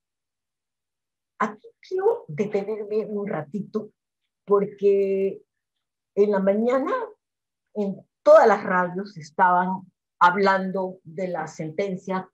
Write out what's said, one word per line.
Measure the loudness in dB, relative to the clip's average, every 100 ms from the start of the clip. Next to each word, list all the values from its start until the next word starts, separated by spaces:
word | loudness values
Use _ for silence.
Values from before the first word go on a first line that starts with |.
| _ _ _ _ _ _ _ _ _ _ _ _ _ -6
Aquí | -6 -6 -20 _
quiero | -10 -2 -2 -2 -6
detenerme | -6 -4 -4 -4 -8 -6 -6 -4
un | -6 -6
ratito, | -8 -8 -10 -8 -10 -10 _ _ _ _ _ -2
porque | 0 0 0 2 2 0 -2 -4 -6 -16 _ _ _ _ _ _ 0
en | 2
la | 2
mañana | 2 2 0 0 0 -4 -6 -14 _ _ _ _ _
en | -6 -6 -6 -14 _
todas | 8 8 8
las | 4
radios | 0 0 0 -4 -10 -14
estaban | -10 0 2 4 0 -4 -10 _ _ _
hablando | 2 4 2 2 -2 -4 -6 -10
de | -16 -10 -8
la | -6 -8
sentencia | -10 -8 -6 -6 -6 -6 -8 -8